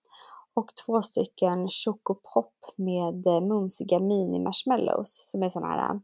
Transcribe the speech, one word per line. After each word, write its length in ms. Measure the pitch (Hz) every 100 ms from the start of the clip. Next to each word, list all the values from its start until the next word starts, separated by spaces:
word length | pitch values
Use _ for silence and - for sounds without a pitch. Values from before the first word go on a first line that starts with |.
| _ - - - -
Och 200 | - 214 - -
två 160 | 226
stycken 640 | 202 - 190 - 185 180 185
Chocopop 840 | - - 214 - 196 - 226 214 _ - -
med, 500 | 185 180 175 180 185
eh, 140 | 170
mumsiga 580 | 185 214 190 - 196 180
mini-marshmallows, 1300 | 190 202 180 180 185 190 - 247 - - 208 - -
som 120 | 202
är 60 | 185
såna 180 | 175 82
här, 280 | 82 -
eh, 60 | 202